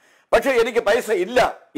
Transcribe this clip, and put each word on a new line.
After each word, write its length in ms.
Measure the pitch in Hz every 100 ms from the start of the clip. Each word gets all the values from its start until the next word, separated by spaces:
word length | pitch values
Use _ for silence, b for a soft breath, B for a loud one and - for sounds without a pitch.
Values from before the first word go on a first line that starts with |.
| b b b
പക്ഷെ 160 | 233 240
എനിക്ക് 300 | 247 233 233
പൈസ 320 | 202 240 202
ഇല്ല" 460 | 202 185 247 170 - _